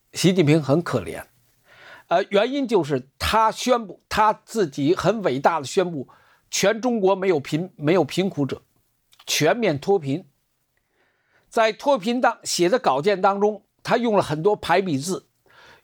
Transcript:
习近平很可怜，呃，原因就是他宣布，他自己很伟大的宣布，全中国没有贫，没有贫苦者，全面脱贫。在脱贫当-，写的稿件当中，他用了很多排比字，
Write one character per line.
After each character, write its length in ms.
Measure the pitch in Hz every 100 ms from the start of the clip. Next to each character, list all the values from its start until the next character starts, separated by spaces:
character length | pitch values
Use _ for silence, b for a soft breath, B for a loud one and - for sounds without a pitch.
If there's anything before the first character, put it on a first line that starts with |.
| _
习 220 | - 170
近 100 | 190
平 180 | 147 160
很 200 | 135 151
可 180 | 170 120
怜， 240 | 85 80 - _ _ _ B B B B B
呃， 140 | 175 196
原 240 | 196 233
因 160 | 285 262
就 160 | 214
是 240 | 147 139 - _
他 320 | - 214 220
宣 360 | - 240 240 208
布， 160 | - _
他 240 | - 214 208
自 240 | _ 226 170
己 260 | 147 139
很 280 | 370 160 220
伟 160 | 180 131
大 220 | 196 165
的 40 |
宣 260 | 135 - 180
布， 180 | 160 120 b b b b
全 280 | - 190 226
中 220 | 247 233
国 160 | 190 190
没 120 | 190
有 120 | 160
贫， 320 | 131 151 180 -
没 180 | 147
有 100 | 185
贫 240 | 143 - 185
苦 160 | 165
者， 160 | 135 - - _ _ _ _ _ -
全 300 | - 147 220
面 240 | 220 143
脱 180 | 160 196
贫。 300 | 139 147 - _ _ _ _ _ _ _ _ _ _ _ _
在 240 | - 220
脱 240 | - 277 277
贫 220 | 185 247
当-， 180 | 233 220
写 240 | - - 175
的 100 | 185
稿 220 | 165 135
件 220 | 165 196
当 180 | 196 196
中， 240 | 208 214 - _
他 160 | - 226
用 180 | 233 208
了 60 |
很 200 | 151 151
多 140 | 175 208
排 240 | - 175
比 180 | 190 139
字， 300 | 156 180 - _ _ b b b